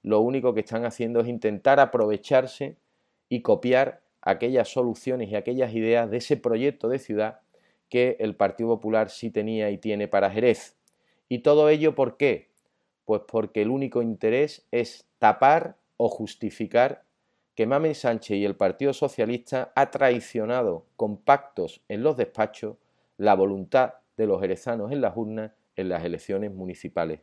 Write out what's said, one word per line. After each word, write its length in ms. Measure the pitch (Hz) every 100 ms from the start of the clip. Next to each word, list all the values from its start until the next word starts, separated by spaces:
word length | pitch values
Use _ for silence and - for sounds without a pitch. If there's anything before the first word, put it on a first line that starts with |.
lo 180 | 95 107
único 320 | 117 135 123
que 80 | 110
están 240 | 104 117 117
haciendo 340 | - 117 117
es 80 | 120
intentar 540 | 120 110 101 135 139
aprovecharse 960 | 135 123 107 104 - 131 127 - 139 - _ _ _ _ _
y 140 | 123
copiar 600 | 117 104 123 127 135 - _ _
aquellas 480 | - 98 143 127 110
soluciones 600 | 135 123 107 127 127 104
y 60 | 104
aquellas 400 | 117 127 123 113
ideas 340 | 110 117 113
de 80 | 117
ese 200 | - 143
proyecto 500 | 123 113 135 143 117
de 100 | 135
ciudad 440 | - 107 107 - _ _ _ _ _
que 260 | 123 123 -
el 160 | 110 101
Partido 320 | 98 - 117
Popular 400 | 113 110 110 104
sí 220 | - 113
tenía 380 | 110 107 110 104
y 80 | 101
tiene 300 | 110 104 104
para 220 | 101 98
Jerez. 480 | 104 120 107 - _ _ _ _ _ _
¿Y 120 | 123
todo 280 | 147 151 151
ello 260 | 156 156
por 220 | 147 127 -
qué? 340 | 143 101 _ _ _ _ _ _
Pues 180 | - 107 -
porque 360 | 113 107 110
el 60 | 107
único 320 | 135 135 127
interés 640 | 117 101 110 123 147 - _
es 380 | 120 117 - _ _
tapar 560 | 214 208 139 160 165 - _ _
o 100 | 117
justificar 960 | - 107 - 107 - 107 120 131 - _ _ _ _ _
que 120 | - 113
Mamen 280 | 139 160
Sánchez 440 | 147 127 113 - 101
y 80 | 101
el 100 | 95
Partido 380 | 98 - 139
Socialista 800 | 131 139 - 110 120 - 131 - -
ha 160 | -
traicionado 960 | - 135 123 - 117 110 123 113 82 _ -
con 220 | 110 101
pactos 680 | - 139 - - 85 - _
en 120 | 107
los 140 | 139 131
despachos 600 | 104 - 107 - 107 - _ _ _ -
la 180 | 104 95
voluntad 600 | 95 98 92 135 127 - _ -
de 100 | 107
los 140 | 92
jerezanos 540 | 95 92 127 117 104
en 80 | 143
las 160 | 113 110
urnas 340 | 107 110 107 _ _ -
en 140 | 95
las 160 | 87 85
elecciones 440 | 82 - 98 104
municipales 680 | 95 92 87 - - 82 76